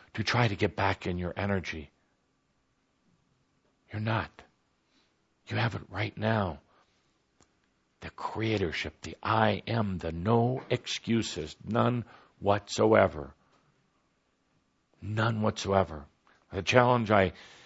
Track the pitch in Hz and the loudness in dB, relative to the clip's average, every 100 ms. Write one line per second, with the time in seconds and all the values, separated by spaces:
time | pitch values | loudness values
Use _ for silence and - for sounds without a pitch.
0 | - - 101 120 120 101 101 - 98 92 | -14 -8 -2 0 0 0 -2 0 -2 -2
1 | 98 87 90 - 110 95 85 80 78 _ | -4 -4 -4 -4 -2 -2 -4 -10 -14 _
2 | _ _ _ _ _ _ _ _ _ _ | _ _ _ _ _ _ _ _ _ _
3 | _ _ _ _ _ _ _ _ _ 107 | _ _ _ _ _ _ _ _ _ -6
4 | 110 110 - - - _ _ _ _ _ | -2 -2 -4 -12 -20 _ _ _ _ _
5 | _ _ _ _ - 110 117 - - 95 | _ _ _ _ -8 -2 -2 -4 -10 -6
6 | 104 - 107 110 92 76 _ _ _ _ | -6 -4 0 0 0 -4 _ _ _ _
7 | _ _ _ _ _ _ _ _ _ - | _ _ _ _ _ _ _ _ _ -18
8 | 85 - - 101 113 104 87 - - - | -16 -10 -8 -4 0 0 0 -4 -8 -10
9 | - - - 110 110 98 - 113 104 92 | -16 -8 0 2 2 2 -2 -2 -2 -4
10 | 82 82 98 117 120 131 - 123 - - | -6 -4 2 2 2 -2 -2 -4 -4 -8
11 | - 113 101 87 78 - 90 117 117 123 | -2 0 0 -6 -8 -10 -4 2 2 0
12 | 104 - - - 92 101 - - 110 107 | -6 -14 -20 -4 0 0 0 2 4 6
13 | 95 76 69 - _ _ _ _ _ _ | 6 2 -12 -16 _ _ _ _ _ _
14 | _ _ _ _ _ _ _ _ _ _ | _ _ _ _ _ _ _ _ _ _
15 | 95 110 113 110 107 - 98 98 87 78 | -8 -2 0 0 0 -2 2 2 2 -4
16 | 73 _ _ _ _ 98 87 123 123 123 | -14 _ _ _ _ -8 2 4 6 4
17 | 104 104 92 - - - | 4 4 4 0 -20 -20